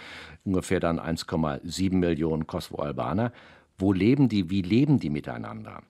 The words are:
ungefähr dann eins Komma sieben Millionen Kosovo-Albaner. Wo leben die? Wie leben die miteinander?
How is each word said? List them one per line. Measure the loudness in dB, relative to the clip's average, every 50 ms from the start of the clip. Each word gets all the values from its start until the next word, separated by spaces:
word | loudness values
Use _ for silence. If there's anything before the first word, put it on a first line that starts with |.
| -18 -16 -16 -16 -16 -18 -20 -10 _
ungefähr | -2 0 0 0 0 0 0
dann | 2 0 0 0
eins | -2 -4 -4 -4 -4 -4
Komma | -2 0 0 0 -2 -4 -6
sieben | -8 -4 -2 0 0 2 2
Millionen | 2 2 2 2 0 0 0 -2 -2 -4
Kosovo-Albaner. | -6 -6 -8 -8 -8 -6 -6 -4 -4 -4 -4 -2 0 0 -2 -2 -4 -8 -16 -20 -20 -20 _ _ _ 0
Wo | 2 2 4
leben | 4 4 4 6 6 4 4
die? | 4 2 0 0
Wie | 0 -2 0
leben | 2 4 4 6 6 4 4
die | 2 0
miteinander? | -2 -4 -4 -6 -8 -8 -10 -10 -12 -12 -14 -14 -14 -16 -18 _